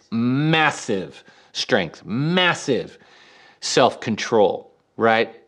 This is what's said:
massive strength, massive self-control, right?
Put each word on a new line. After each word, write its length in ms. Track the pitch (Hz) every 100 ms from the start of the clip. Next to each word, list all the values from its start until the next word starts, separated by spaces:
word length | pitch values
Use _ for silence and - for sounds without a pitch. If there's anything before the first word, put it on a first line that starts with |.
| _
massive 1160 | 113 120 131 151 165 151 151 - 98 82 - - - _
strength, 520 | - - 117 82 -
massive 920 | 82 117 151 185 180 160 - 110 92 - - - - - - _
self-control, 1120 | - - 120 - - 104 - 113 92 - - _ _ -
right? 380 | 113 113 113 -